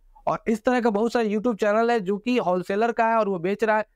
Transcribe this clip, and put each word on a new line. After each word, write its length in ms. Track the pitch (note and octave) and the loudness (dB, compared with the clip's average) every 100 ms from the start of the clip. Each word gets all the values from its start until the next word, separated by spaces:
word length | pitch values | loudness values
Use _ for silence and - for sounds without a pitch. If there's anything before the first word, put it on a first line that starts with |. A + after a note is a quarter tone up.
| _ - - | _ -10 -6
और 160 | D#3+ - | -4 -2
इस 160 | A3 | -2
तरह 180 | - B3 | 0 0
का 80 | A#3 | 0
बहुत 240 | G3+ A#3 | 0 0
सारा 120 | B3+ A3 | 0 0
YouTube 340 | G#3+ A#3 G#3+ | -2 -2 0
चैनल 320 | G#3+ G#3 A#3 | 2 2 2
है 80 | A#3+ | 0
जो 180 | F3+ G3+ | -2 -4
कि 200 | A3+ B3 | -2 0
होलसेलर 540 | F3 F3+ F3 G3 A#3 | 0 -2 -2 0 0
का 160 | A3+ A3+ | 0 0
है 80 | A3+ | 0
और 140 | G3+ | 0
वो 100 | F#3+ | -2
बेच 240 | E3 G3+ | -4 -2
रहा 140 | A3 G#3+ | 0 0
है, 80 | G#3 | -2